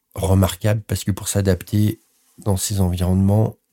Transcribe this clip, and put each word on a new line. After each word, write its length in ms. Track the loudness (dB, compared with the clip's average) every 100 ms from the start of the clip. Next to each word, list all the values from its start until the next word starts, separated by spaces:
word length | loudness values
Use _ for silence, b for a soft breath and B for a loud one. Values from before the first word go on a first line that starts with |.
| _ -6
remarquable 680 | 2 4 2 0 -2 -2 -2
parce 160 | -6
que 80 | -4
pour 160 | -6 -4
s'adapter 720 | -2 0 0 -2 0 0 -2 _ _ _ -10
dans 180 | -4 -2
ces 220 | -2 -2
environnements, 760 | 0 0 0 2 2 2 0 -4 _